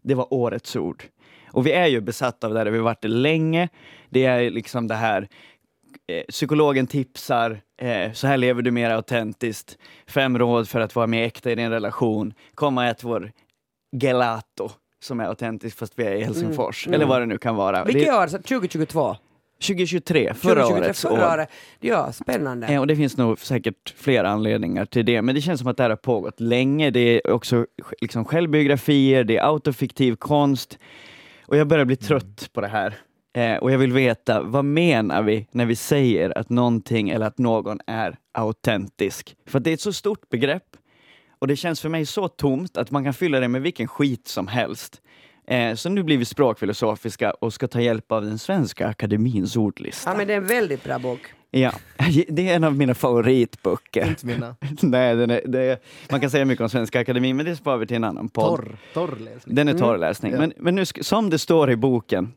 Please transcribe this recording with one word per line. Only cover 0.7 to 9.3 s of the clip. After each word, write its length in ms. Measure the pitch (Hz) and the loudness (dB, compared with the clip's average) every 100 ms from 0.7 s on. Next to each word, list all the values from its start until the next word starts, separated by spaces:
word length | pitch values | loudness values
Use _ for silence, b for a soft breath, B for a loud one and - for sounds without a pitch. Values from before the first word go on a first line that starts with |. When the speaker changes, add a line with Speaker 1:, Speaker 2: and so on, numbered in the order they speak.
| 117 | -6
Speaker 1:
ord. 280 | 82 - - b b b b | -6 -8 -18 b b b b
Och 160 | - 131 | 0 2
vi 60 | |
är 140 | 175 170 | 4 2
ju 140 | 120 | 2
besatta 460 | 101 113 127 - 113 | -2 -4 -4 -2 -2
av 60 | |
det 60 | 110 | 0
här, 80 | 107 | 0
vi 100 | 113 | 0
har 60 | |
varit 180 | 113 113 | 0 -2
det 60 | 107 | -2
länge. 600 | 117 143 160 160 165 175 B B B B | 2 2 2 2 0 -2 B B B B
Det 140 | 127 | 2
är 260 | 131 123 120 | 2 2 0
liksom 380 | 110 110 127 113 | -4 -6 -6 -4
det 60 | |
här, 340 | 110 113 98 101 B B B _ _ _ - - | -2 0 0 -4 B B B _ _ _ -20 -10
eh, 140 | 85 - | -8 -8
psykologen 580 | - 135 151 147 135 123 | -6 0 2 4 2 0
tipsar, 760 | 143 127 - - 123 117 107 _ _ | -4 -6 -12 -2 0 0 -6 _ _
eh, 300 | 123 110 101 | -4 -4 -4
så 140 | 113 135 | -2 0
här 100 | 139 | 2
lever 260 | 123 120 | 2 2
du 80 | 120 | 0
mer 200 | 120 117 | 0 0
autentiskt. 880 | 113 - 120 110 | -2 -2 -4 -4